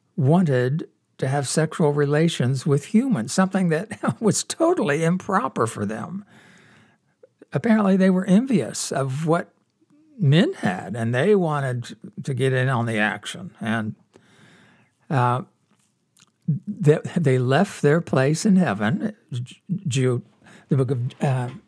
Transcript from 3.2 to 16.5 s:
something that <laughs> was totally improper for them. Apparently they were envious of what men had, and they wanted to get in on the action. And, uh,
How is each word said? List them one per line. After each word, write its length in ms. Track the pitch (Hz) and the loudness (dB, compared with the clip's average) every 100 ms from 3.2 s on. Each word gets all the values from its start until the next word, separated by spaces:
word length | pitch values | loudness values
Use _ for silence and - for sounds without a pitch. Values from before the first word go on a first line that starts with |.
| 110 | 0
something 380 | - 185 190 180 | 0 0 0 0
that 480 | 156 208 - 285 - | 0 -4 -6 -4 0
<laughs> 20 | |
was 220 | 220 - | 0 0
totally 600 | - - 330 359 202 143 | -4 0 0 2 0 0
improper 640 | 165 185 - 190 254 - 113 | 0 0 -2 -2 -2 -2 -2
for 180 | - 104 | -2 -6
them. 400 | 110 95 92 104 - - - _ _ _ _ _ _ - _ - | -6 -8 -12 -14 -20 -20 -20 _ _ _ _ _ _ -20 _ -8
Apparently 440 | 143 240 220 202 190 | -4 2 2 4 4
they 120 | 190 | 4
were 160 | 185 190 | 2 4
envious 680 | 190 262 220 107 87 - | 4 4 0 0 -6 -6
of 360 | - 135 131 160 | -4 -4 -2 0
what 260 | 165 - _ _ _ _ _ _ 285 | 0 -2 _ _ _ _ _ _ 0
men 340 | 143 151 285 | 4 6 4
had, 420 | 392 - 92 95 113 | 0 -4 -4 -6 -4
and 180 | 113 | -2
they 220 | 120 170 208 | 0 2 2
wanted 600 | 170 147 135 123 - - - - | 2 -2 -2 -4 -8 -14 -16 -10
to 100 | 147 | -6
get 200 | 131 131 | -2 0
in 160 | 131 127 | 0 0
on 160 | 127 117 | 0 -2
the 120 | 113 | 0
action. 540 | 104 98 - - 92 - | -2 -2 -8 -14 -14 -8
And, 340 | 107 113 110 139 _ _ _ _ - _ _ _ _ _ - | -4 -4 -4 -8 _ _ _ _ -20 _ _ _ _ _ -4
uh, 340 | 139 123 123 - _ _ _ _ _ _ _ _ _ - | 0 0 0 -6 _ _ _ _ _ _ _ _ _ -6